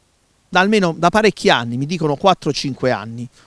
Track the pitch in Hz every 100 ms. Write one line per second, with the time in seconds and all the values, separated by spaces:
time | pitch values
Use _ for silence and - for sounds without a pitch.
0 | _ _ _ _ _ 180 196 214 180 160
1 | 170 208 220 - 196 139 117 120 143 175
2 | 156 139 196 175 - 139 143 127 127 110
3 | 110 117 120 _